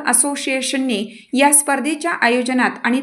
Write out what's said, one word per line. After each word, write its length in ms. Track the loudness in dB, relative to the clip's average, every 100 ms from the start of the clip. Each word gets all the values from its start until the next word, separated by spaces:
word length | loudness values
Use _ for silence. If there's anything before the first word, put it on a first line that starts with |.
| 2
असोसिएशनने 1200 | 2 2 -2 -4 -4 -2 -2 -2 -2 -4 -12 -4
या 200 | 2 4
स्पर्धेच्या 600 | 4 0 -2 -2 -4 -4
आयोजनात 580 | 0 2 2 0 0 0 0
आणि 180 | -2 -2